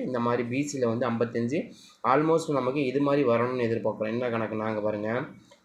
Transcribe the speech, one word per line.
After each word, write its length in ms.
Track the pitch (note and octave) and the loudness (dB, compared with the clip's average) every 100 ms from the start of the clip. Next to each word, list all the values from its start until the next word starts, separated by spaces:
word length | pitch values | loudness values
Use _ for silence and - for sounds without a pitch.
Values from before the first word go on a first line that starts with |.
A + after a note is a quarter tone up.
| A3 | -2
இந்த 120 | B2 | -2
மாதிரி 220 | A#2+ B2 A#2+ | 0 0 0
பி 120 | B2+ | -2
சில 240 | D3 C#3 A#2+ | -2 0 0
வந்து 200 | A#2 A#2+ | 0 0
ஐம்பத்தஞ்சு, 480 | A2+ A#2 A#2 A#2+ D#3+ - - - - A#2 | 0 0 0 0 -2 -4 -12 -20 -4 2
almost 360 | C#3 D#3 D#3+ D#3+ | 2 4 2 2
நமக்கு 300 | C#3+ B2 C#3+ | 0 0 0
இது 160 | C3 C3+ | 0 0
மாதிரி 240 | C#3+ C#3+ B2+ | 2 4 4
வரணும்னு 380 | A#2 B2 B2+ A2+ | 4 2 0 0
எதிர்பார்க்குறோம். 440 | A2+ G#2+ G2+ G#2+ | 0 -2 -2 -4
என்ன 140 | A#2 B2 | -2 -2
கணக்குன்னா, 400 | A#2 G#2+ A2 A2 | -2 -2 -2 -4
அங்க 100 | G#2+ | -2
பாருங்க. 280 | G#2+ G#2 G#2+ A#2+ D#3 - - - | -2 -2 -2 -4 -4 -12 -20 -20